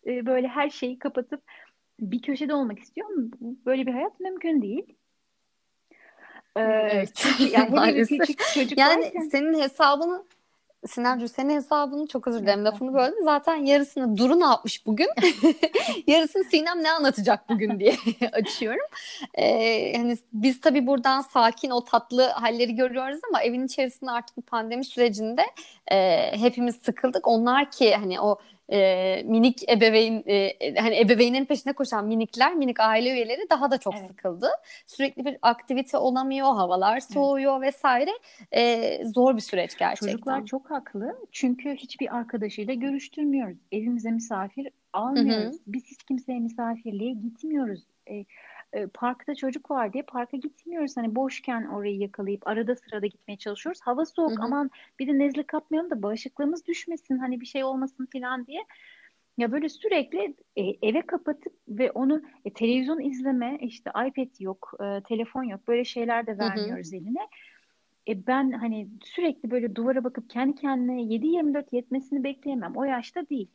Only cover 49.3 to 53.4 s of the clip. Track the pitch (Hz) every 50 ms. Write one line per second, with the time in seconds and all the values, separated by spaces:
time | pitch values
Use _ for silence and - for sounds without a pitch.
49.3 | 294 277 - 262 254 302 - - 294 269 233 208 202 262 294 - - 254 240 240
50.3 | - 269 254 302 _ _ _ 330 339 339 302 269 - 254 233 226 214 247 269 262
51.3 | 262 - - - 247 233 226 - 190 208 202 208 202 196 202 196 - - 202 196
52.3 | 202 202 - - 214 220 233 208 247 240 _ _ 220 208 196 208 - _ _ -
53.3 | 208 196